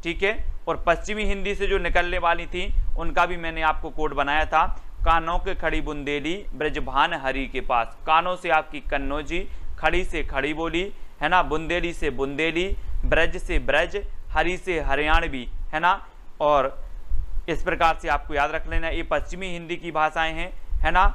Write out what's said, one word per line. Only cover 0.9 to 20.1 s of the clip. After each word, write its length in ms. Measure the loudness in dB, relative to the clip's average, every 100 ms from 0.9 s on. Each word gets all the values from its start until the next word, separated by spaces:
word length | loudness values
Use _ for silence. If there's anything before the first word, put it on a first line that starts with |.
| 0 0 -2
हिंदी 320 | 0 0 0 0
से 120 | 0
जो 100 | 0
निकलने 400 | 2 2 2 0
वाली 280 | 0 0 -2
थी 280 | -4 0 2 4 2
उनका 280 | 2 2 2
भी 120 | 0
मैंने 240 | -4 0
आपको 280 | 0 0 -2
कोड 240 | -2 -2
बनाया 320 | 0 0 2 2
था, 200 | 2 2 0 -4 -2 4
कानों 320 | 4 4 -2
के 160 | 0 0
खड़ी 260 | 0 0
बुंदेली 540 | -2 -4 -4 -4 -2 -4 -6
ब्रजभान 600 | -4 -2 -2 -2 2 2
हरि 320 | 2 -2 -2 -4
के 140 | -4
पास। 360 | 0 0 0 -6 2
कानों 300 | 2 4 -2
से 140 | 2
आपकी 300 | 2 0 -8
कन्नौजी, 580 | -4 -2 -2 -4 -2 -4 -4 -4 -4 0
खड़ी 240 | 2 2 0
से 180 | -2
खड़ी 300 | -2 -2 -2
बोली, 300 | -2 -2 -2 -4 -6 -10 -4
है 80 | 2
ना, 120 | 2
बुंदेली 500 | 2 -2 -2 -2 -2
से 160 | -2 -2
बुंदेली, 680 | 0 -4 0 0 0 -2 -2 0 0 2
ब्रज 320 | 4 2 0
से 220 | 0 0
ब्रज, 420 | 2 2 2 -2 -4 -6 -2
हरि 280 | 0 0 0
से 220 | -2 -2
हरियाणवी, 680 | 0 0 4 4 2 -4 -6 -4 -4
है 60 | 0
ना। 200 | 2 0 -4 -16 -16 -2
और 360 | 2 4 2 -4 -8 -8 2 2 4 0 0
इस 140 | 0
प्रकार 340 | 0 2 2 2
से 60 | -2
आपको 260 | -2 0
याद 180 | 0 0
रख 160 | -2 0
लेना, 220 | 0 0
ये 140 | -2
पश्चिमी 440 | 0 -2 -2 -6 -6
हिंदी 280 | -6 -6 -6
की 160 | -4
भाषाएं 420 | 0 0